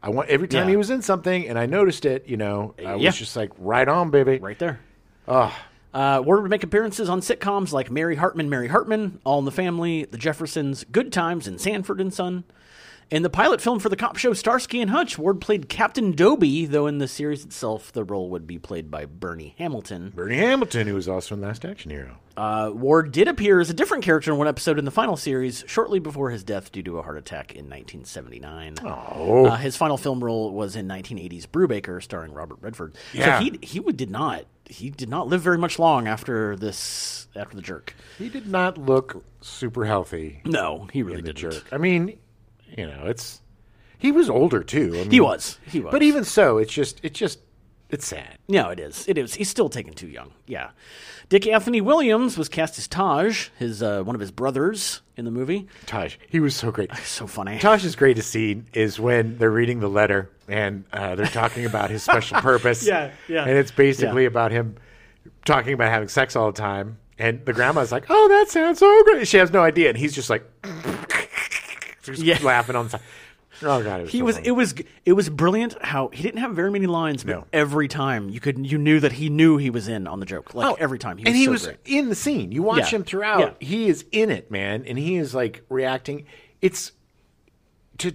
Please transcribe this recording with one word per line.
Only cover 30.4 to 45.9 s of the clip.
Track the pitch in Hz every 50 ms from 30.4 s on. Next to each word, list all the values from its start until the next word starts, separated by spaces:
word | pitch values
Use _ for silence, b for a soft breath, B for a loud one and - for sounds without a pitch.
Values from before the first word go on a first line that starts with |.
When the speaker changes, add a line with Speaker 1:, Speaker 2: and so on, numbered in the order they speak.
| 110 107 95
Speaker 2:
was | 104 107 98 95
in | 110 98
nineteen | 95 95 95 95 - 117 95
eighties | - 87 85 85 87 -
Brubaker, | - 165 185 147 117 101 95 92 90 90 -
starring | - - 87 80 76
Robert | 71 73 82 80 - -
Redford. | - 110 117 - 85 78 - B B B
Speaker 1:
Yeah. | B 120 131 143 135 113
Speaker 2:
So | 233
he, | 302 - - -
he | - 135 190
would, | 415 381 202 123
did | 131 98
not, | 95 117 151 143 98 76 - - _ _ _
he | - 110 - - 139
did | 139 - 127 110
not | 131 170 151 123
live | 208 185
very | 156 180 175 165
much | 175 170 - -
long | 165 165 151 127 113 107
after | 110 110 - - 120 110 110 104 101
this, | 95 107 104 95 - - - - - - - - - - - _
after | 101 101 - -
The | 98 92
Jerk. | 92 90 73 - - - B B B B -
Speaker 1:
He | 196 240
did | - 269 220 202
not | 185 185 180 185 185 170
look | 139 135 131 131 131 127 - 90 - - _ -
super | - - - - 131 117 113 123 110
healthy | 107 107 98 90 - - 82 78 78 71 71 -
Speaker 2:
No, | 160 160 113 92 80 76 - - - -
he | 139
really | 113 90 82 76
Speaker 1:
in | 85
The | 80 73
Speaker 2:
didn't. | - 87 82 80
Speaker 1:
Jerk. | 76 - - -
I | 143
mean, | 165 185 180 170 170 202 220 - _ _ _ _ _ _ _ _ _ _ - -
you | 90
know, | 76 71 69 73 92
it's, | 123 - - - - - _ _ _ _ b b b b b b b b
he | - 277
was | 294 330 330 220
older | - 123 151 175 127 98 -
too. | - - 151 135 87 85
I | 87
mean, | 92 104
Speaker 2:
He | - 254
was. | 170 120 92 - - - - - -
He | - - 151
was. | 98 78